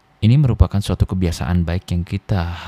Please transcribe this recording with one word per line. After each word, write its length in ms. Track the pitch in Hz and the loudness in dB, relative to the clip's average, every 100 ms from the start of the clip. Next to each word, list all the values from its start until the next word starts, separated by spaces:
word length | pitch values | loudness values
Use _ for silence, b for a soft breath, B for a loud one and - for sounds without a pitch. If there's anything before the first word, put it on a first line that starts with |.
| _ - | _ -2
Ini 160 | 107 135 | 2 4
merupakan 400 | 135 110 95 98 | 4 4 2 2
suatu 320 | - 92 - | -2 0 0
kebiasaan 560 | 92 90 82 64 90 82 | 0 -2 -2 -2 -2 0
baik 240 | 90 - | -4 -4
yang 160 | 87 85 | -4 -4
kita 400 | 98 - 98 87 85 | -6 -4 -2 -2 -6